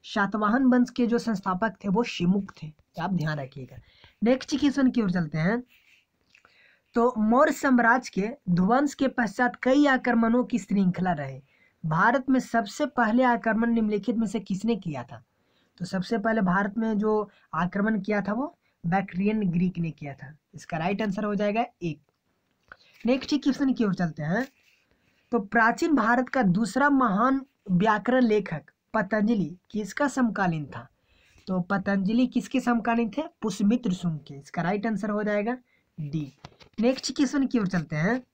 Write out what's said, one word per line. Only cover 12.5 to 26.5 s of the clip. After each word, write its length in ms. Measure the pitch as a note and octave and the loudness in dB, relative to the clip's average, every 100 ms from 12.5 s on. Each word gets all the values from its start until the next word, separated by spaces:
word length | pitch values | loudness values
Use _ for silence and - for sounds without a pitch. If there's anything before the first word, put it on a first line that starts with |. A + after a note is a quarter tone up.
| A3+ G#3 - D4 | -2 -2 -4 -4
पहले 340 | - A3 A#3+ | 0 2 4
आक्रमण 460 | B3+ A#3 A3+ G#3+ A#3 | 2 2 0 0 2
निम्नलिखित 460 | A#3 G#3+ G#3 G#3 A3+ | 2 0 -2 -2 -2
में 100 | A3+ | -2
से 140 | A3+ | -4
किसने 360 | - F#3+ A3+ A#3 | -6 -4 -2 -2
किया 260 | E3 C3+ | -4 -8
था? 200 | A#2+ A2+ _ _ _ _ _ _ | -10 -16 _ _ _ _ _ _
तो 40 | |
सबसे 340 | F3 F#3+ F3+ A#3 | -6 -6 -4 -2
पहले 220 | A3+ A3 | 0 0
भारत 320 | F#3 F#3+ G3+ G#3 | 2 0 0 -2
में 200 | A3+ G#3 | -2 0
जो 320 | G#3+ G#3+ G3+ _ _ | 0 0 -4 _ _
आक्रमण 460 | D#3+ F3+ G3+ G#3 A3 | -4 -2 -2 -2 -2
किया 200 | F#3+ G#3 | -2 -2
था 100 | G3+ | -2
वो 240 | A3 D4+ _ _ _ | -4 -6 _ _ _
बैक्ट्रियन 560 | E3+ F#3+ G3 F3+ G3+ A3 G3 | -2 -2 -2 -2 0 0 0
ग्रीक 280 | E3+ F3+ F3 | 0 -2 -2
ने 120 | E3 | -6
किया 220 | - C#3+ | -6 -14
था। 200 | C3+ C3+ D#3 _ | -14 -18 -20 _
इसका 220 | D3+ - E3 | -20 -10 -6
राइट 260 | E3+ G3+ | -4 -2
आंसर 220 | A3 F#3+ | -4 -4
हो 100 | G#3 | -4
जाएगा 300 | G3+ G#3 G#3+ A#3+ _ | -2 -2 -2 -4 _
एक। 180 | E3+ D3 _ _ _ _ _ _ _ - _ _ | -8 -8 _ _ _ _ _ _ _ -20 _ _
नेक्स्ट 300 | A3+ C4+ - | -2 -2 0
क्वेश्चन 380 | D4 D4 B3+ C#4 | 0 0 0 -2
की 120 | B3 | 0
ओर 100 | G#3 | 0
चलते 280 | F3+ E3+ D#3+ | 0 -4 -4
हैं। 220 | D3+ G3+ C4+ _ _ _ _ _ _ _ _ | -2 -2 -4 _ _ _ _ _ _ _ _
तो 60 | A#3 | -4
प्राचीन 540 | - A#3 A3+ A#3 E4+ | 0 2 4 2 2
भारत 340 | C#4 G#3+ A#3+ B3 | 2 4 2 2
का 140 | C4+ | 2
दूसरा 440 | G3+ | 2